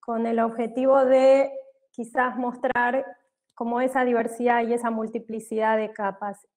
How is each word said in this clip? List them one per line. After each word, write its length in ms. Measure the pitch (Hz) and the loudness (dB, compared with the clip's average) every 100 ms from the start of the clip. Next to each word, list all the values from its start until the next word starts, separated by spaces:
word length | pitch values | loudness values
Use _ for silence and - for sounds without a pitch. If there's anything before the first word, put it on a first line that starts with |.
con 260 | - 233 226 | -6 -4 -2
el 120 | 226 | 0
objetivo 680 | 226 226 226 233 262 269 262 | 0 -2 -6 -2 4 4 6
de 440 | 262 269 269 277 - - _ _ | 6 6 6 4 -4 -16 _ _
quizás 440 | - 233 - 254 220 | -14 -8 -2 -2 -2
mostrar 680 | 247 247 254 247 240 262 269 - _ _ _ | -6 -4 -2 0 0 -2 -4 -12 _ _ _
como 260 | - 233 240 | -8 -4 -2
esa 240 | 254 262 | 0 0
diversidad 580 | 254 233 226 233 240 240 | 2 0 -2 -2 0 2
y 100 | 233 | 0
esa 160 | 240 233 | -2 -2
multiplicidad 880 | 226 220 226 226 220 214 220 220 220 | -4 -6 -8 -8 -12 -6 -2 0 0
de 140 | 214 | -2
capas 540 | 214 202 196 208 196 _ | -4 -6 -6 -10 -10 _